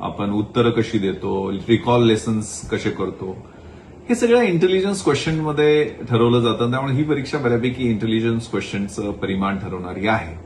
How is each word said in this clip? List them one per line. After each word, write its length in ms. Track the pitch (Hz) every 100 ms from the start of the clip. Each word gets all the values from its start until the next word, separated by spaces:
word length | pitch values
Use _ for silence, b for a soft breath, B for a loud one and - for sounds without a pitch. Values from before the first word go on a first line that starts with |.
आपण 300 | 98 85 101
उत्तरं 380 | 104 104 - 117
कशी 280 | 117 110 110
देतो, 540 | 95 - 95 95 98
रिकॉल 540 | 98 98 110 120 120 117
लेसन्स 640 | 107 117 110 107 - -
कसे 200 | 101 107
करतो, 480 | 101 95 - 92 - B B B B B B -
हे 60 | 233
सगळं 260 | 240 240
इंटेलिजन्स 640 | 214 170 185 190 196 196
क्वेश्चनमध्ये 880 | 156 127 160 156 156 147 151 151 147 - -
ठरवलं 300 | 113 120 120
जातं. 320 | 117 98 120
त्यामुळे 220 | 131 139
ही 100 | 131
परीक्षा 340 | 151 143 127 147
बऱ्यापैकी 520 | 120 117 123 123 120
इंटेलिजन्स 600 | 104 110 110 117 113 -
क्वेश्चनचं 640 | 104 - 101 101 - 101
परिमाण 460 | 98 95 95 98 95
ठरवणारी 500 | 92 90 90 87 104
आहे. 280 | 107 80 -